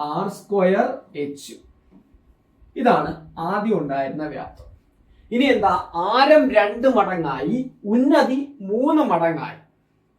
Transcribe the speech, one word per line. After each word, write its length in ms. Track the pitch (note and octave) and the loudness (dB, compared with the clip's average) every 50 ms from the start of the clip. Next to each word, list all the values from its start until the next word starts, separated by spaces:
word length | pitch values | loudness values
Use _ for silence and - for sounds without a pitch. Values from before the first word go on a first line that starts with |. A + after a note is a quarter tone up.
| D3 D3 D3+ F3 G3 | -8 -6 -6 -6 -6
r 40 | G3+ - - | -6 -8 -12
square 500 | - - G3+ G3 F#3 F#3 F#3+ G#3+ A#3+ - - - - _ - | -8 -4 0 2 2 2 2 2 0 -2 -4 -8 -14 _ -10
h. 300 | D3 C#3+ C#3+ C#3+ - - - A2 - - _ _ _ _ _ _ - _ _ _ _ _ _ _ _ _ _ _ _ - _ _ - | -10 -8 -8 -10 -14 -16 -20 -20 -20 -20 _ _ _ _ _ _ -20 _ _ _ _ _ _ _ _ _ _ _ _ -20 _ _ 0
ഇതാണ് 300 | A#3 A#3+ - - D3+ D#3+ D#3+ - - - - E3 E3 F#3 | 2 2 2 2 0 -4 -8 -10 -14 -18 -14 -10 -6 -4
ആദ്യം 260 | G3+ G#3 G#3+ A3+ G3+ E3 C#3+ | -4 -4 -2 -2 -2 -2 -2
ഉണ്ടായിരുന്ന 420 | C#3 C#3 C#3 C3+ C3+ D3 D3+ D3+ C#3+ C3 | -4 -4 -4 -4 -6 -6 -8 -10 -10 -10
വ്യാപ്തം. 340 | - - - - - - - - - _ _ _ _ _ _ _ _ _ _ G#3+ | -12 -14 -14 -16 -20 -20 -20 -20 -20 _ _ _ _ _ _ _ _ _ _ 0
ഇനി 120 | A#3+ C#4 C4+ A#3 | 0 2 2 2
എന്താ? 180 | G#3 G3 F#3 F3 - - - - E3+ F3+ G3 A3+ B3+ | 2 2 0 0 0 -4 -6 -6 -4 -2 0 2 4
ആരം 260 | C#4 D4 D#4 D4+ C4+ C4 G#3+ G#3+ | 6 6 6 6 6 6 4 2
രണ്ട് 300 | G3+ G#3 A3 A#3+ B3+ C4 A#3+ G#3+ | 2 2 0 0 0 2 4 4
മടങ്ങായി, 580 | F#3+ F#3 F#3 E3+ D#3+ C#3 C3 C3 C#3 E3 A#3 C4 C4 - - _ - G3+ A3 | 2 0 0 -4 -4 -4 -4 -4 -4 -4 -4 -4 -4 -8 -12 _ -4 -2 0
ഉന്നതി 440 | B3 C4 D4+ E4 C#4+ A#3+ A3 C4 C#4 C#4 - - - G3 F#3+ G#3 | 2 4 4 4 4 4 2 0 -4 -4 -8 -12 -14 -8 -4 -2
മൂന്ന് 320 | A#3+ C4+ D#4 D#4+ D4+ C#4 G#3+ F3+ | 0 0 2 2 2 2 2 0
മടങ്ങായി. 460 | E3 E3 E3 D#3+ C#3+ A#2+ - - - - _ _ _ _ _ _ _ _ _ _ | 0 0 0 -2 -4 -8 -10 -12 -16 -20 _ _ _ _ _ _ _ _ _ _